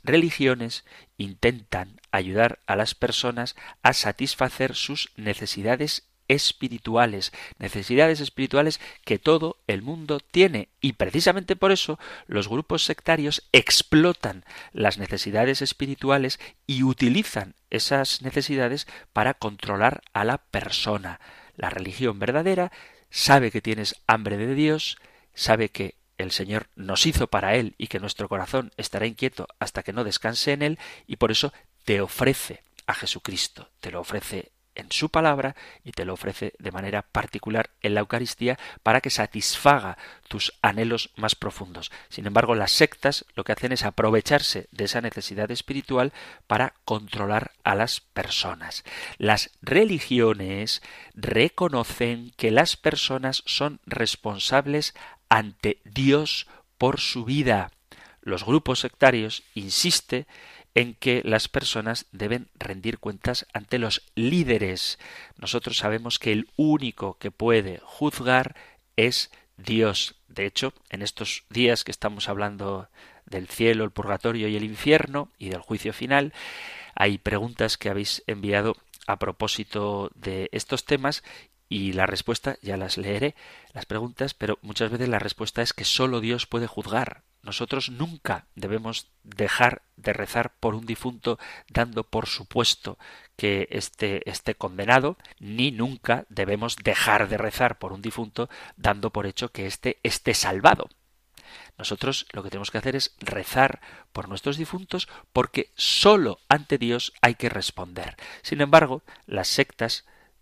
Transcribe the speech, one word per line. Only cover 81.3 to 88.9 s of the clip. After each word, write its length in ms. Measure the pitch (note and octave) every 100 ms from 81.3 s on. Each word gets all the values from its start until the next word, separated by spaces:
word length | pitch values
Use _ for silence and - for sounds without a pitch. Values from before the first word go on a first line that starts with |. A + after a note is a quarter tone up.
| - - _ _
y 240 | G#2 G2
la 140 | F#2 F#2
respuesta, 520 | F#2+ - A#2 - -
ya 160 | G2 G2
las 220 | F#2 -
leeré, 360 | F#2+ G2+ C#3 - - - -
las 140 | - -
preguntas, 480 | G#2+ A#2+ B2 C#3
pero 240 | - G#2 G#2+
muchas 280 | G#2 G#2 A2+
veces 180 | A#2 B2
la 100 | A2
respuesta 440 | G#2 - A2 -
es 100 | A#2
que 120 | -
solo 360 | G2+ - C3 A#2+
Dios 260 | A2 A#2+ -
puede 200 | A#2+ A#2
juzgar. 560 | - G#2 A2 C3 - _ _
Nosotros 460 | - G2+ A#2+ C3+ B2+
nunca 580 | B2 E3+ E3 - F2 -
debemos 540 | - G2 A2 A2+